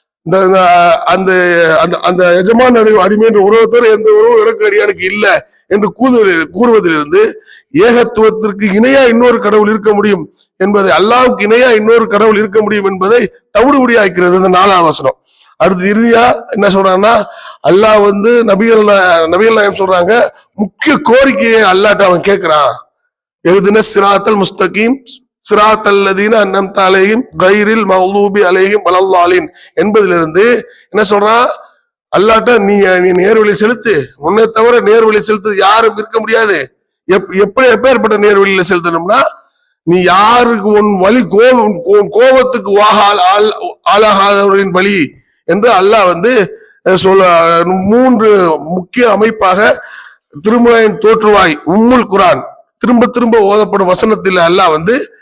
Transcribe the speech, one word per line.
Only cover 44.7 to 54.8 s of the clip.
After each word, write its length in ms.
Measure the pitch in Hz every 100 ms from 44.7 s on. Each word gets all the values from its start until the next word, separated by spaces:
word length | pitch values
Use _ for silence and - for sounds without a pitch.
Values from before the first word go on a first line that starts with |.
| 180 196 196 131 - _ _ -
என்று 240 | 185 240
அல்லாஹ் 340 | 202 190 214 185
வந்து, 280 | 170 214 247 180 - - _ 170
அஹ், 40 |
சொல்ல, 300 | 190 190 190 185 170 165 170 170
மூன்று 640 | 185 190 233 254 233 220 202 175 151
முக்கிய 500 | 151 180 175 247 240
அமைப்பாக 760 | 202 220 220 190 185 226 - - - - _ _ 147
திருமலையின் 560 | 196 240 233 233 220 185
தோற்றுவாய் 580 | 214 220 208 202 180 151 -
உம்முல் 420 | 196 233 254 202
குரான் 300 | 196 180 135 - - _ _
திரும்ப 280 | 214 240 240
திரும்ப 340 | 240 240 226
ஓதப்படும் 520 | 196 208 196 196 185
வசனத்தில் 420 | 180 226 202 180 180
அல்லாஹ் 360 | 170 185 180
வந்து 240 | 156